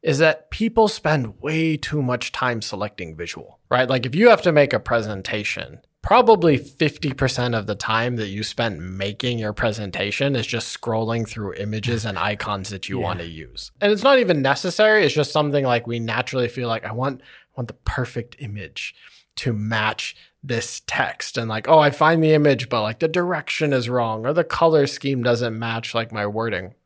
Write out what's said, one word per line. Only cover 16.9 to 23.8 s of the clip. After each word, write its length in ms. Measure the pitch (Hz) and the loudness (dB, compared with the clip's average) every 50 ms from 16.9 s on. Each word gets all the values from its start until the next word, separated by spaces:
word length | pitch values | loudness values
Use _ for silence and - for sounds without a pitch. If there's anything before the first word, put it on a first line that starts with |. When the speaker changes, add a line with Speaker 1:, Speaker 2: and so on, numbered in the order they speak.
Speaker 1:
want, 280 | 107 117 127 139 135 127 | -6 -4 -4 -4 -4 -6
I 420 | _ - - - _ _ _ - | _ -20 -20 -20 _ _ _ -8
want 60 | 120 - | -8 -8
the 80 | - _ _ | -8 _ _
perfect 520 | - - - 127 - - 123 110 - - _ | -4 -4 -2 -4 -4 -6 -8 -10 -10 -14 _
image 540 | 143 110 101 104 92 - _ - - - - _ - - _ - _ _ _ | -12 -10 -10 -10 -12 -12 _ -12 -12 -12 -14 _ -20 -20 _ -20 _ _ _
to 160 | - - 131 | -6 -4 -2
match 640 | 113 104 104 110 113 110 107 107 113 - - - - _ - _ _ _ - | -2 -2 -2 -2 -2 0 0 -2 -2 -4 -8 -10 -10 _ -20 _ _ _ -8
this 380 | 135 120 113 - - - - _ | -6 -4 -4 -4 -6 -8 -10 _
text." 520 | - - - 131 - - - - - - - | -6 -2 -2 -2 -2 -4 -8 -10 -8 -6 -6
And, 100 | 117 113 | -4 -4
like, 200 | 107 110 107 127 | -6 -6 2 6
"Oh, 100 | 156 156 | 6 8
I 120 | 151 143 | 8 6
find 300 | 139 - 156 156 165 165 | 4 4 4 4 4 4
the 140 | 160 156 156 | 4 6 6
image, 340 | 151 147 147 139 123 123 - | 6 6 4 4 2 0 -2
but, 140 | - 117 | -2 -2
like, 160 | 107 107 113 - | 0 -2 -2 -2
the 80 | - | -2
direction 680 | 160 151 180 175 175 180 151 139 - - - 156 147 | 0 0 0 0 0 -2 -4 -4 -6 -4 -2 0 2
is 160 | 143 131 | 2 0